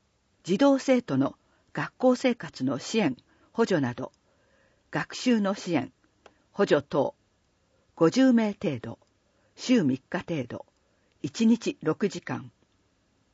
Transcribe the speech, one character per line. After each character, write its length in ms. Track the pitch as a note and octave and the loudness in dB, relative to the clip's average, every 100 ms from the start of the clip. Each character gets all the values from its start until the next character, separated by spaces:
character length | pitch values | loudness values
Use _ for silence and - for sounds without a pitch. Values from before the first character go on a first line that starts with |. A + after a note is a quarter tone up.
| _ _ _ _ | _ _ _ _
児 140 | - F#3+ | -4 4
童 220 | C#4 C4+ | 4 4
生 220 | C#4 B3+ | 2 0
徒 160 | - C3+ | 2 -2
の 180 | C3+ - _ _ _ | -2 -4 _ _ _
学 220 | - D3 _ | -10 -10 _
校 200 | B3+ B3 | 2 2
生 180 | C4 | 0
活 300 | A#3 D3+ - | -2 -8 -6
の 160 | C3 B2 | -4 -4
支 200 | - A3+ | -4 0
援、 180 | D#3+ - _ _ _ | 0 -4 _ _ _
補 140 | - A3+ | -2 0
助 140 | F3 | 0
な 120 | B2 | -2
ど、 180 | B2 C3+ _ _ _ _ _ _ _ _ | -6 -12 _ _ _ _ _ _ _ _
学 260 | D3+ D#3+ - | -8 -8 -4
習 260 | B3+ A3+ | 0 2
の 120 | G3 | 0
支 200 | G3 F3+ | -4 -4
援、 180 | D#3 - _ _ _ - _ _ | -4 -4 _ _ _ -20 _ _
補 140 | - G3 | -4 2
助 160 | D#3 | 2
等、 340 | - D3+ - - _ _ _ _ _ _ _ - | 0 -2 -2 -6 _ _ _ _ _ _ _ 2
五 140 | E3 | 2
十 220 | A#3 C4 | 6 4
名 220 | A#3 G#3+ | 4 0
程 260 | G3 F#3+ B2+ | -4 -6 -6
度、 200 | A2+ A2+ _ _ _ _ _ - | -10 -16 _ _ _ _ _ -14
週 280 | - B3 | 0 2
三 160 | C#3+ C3 | 2 -2
日 200 | _ F#3 | _ -10
程 260 | - D#3+ A#2+ | -6 -8 -8
度、 200 | - - _ _ _ _ _ | -12 -16 _ _ _ _ _
一 240 | C#3+ - A3+ | -10 0 2
日 320 | A#3 F#3 - | 2 0 -4
六 280 | D#3 D3+ G3+ | -4 -2 -4
時 120 | F3 | -6
間。 300 | - B2 B2+ _ _ _ _ _ _ _ _ | -10 -10 -12 _ _ _ _ _ _ _ _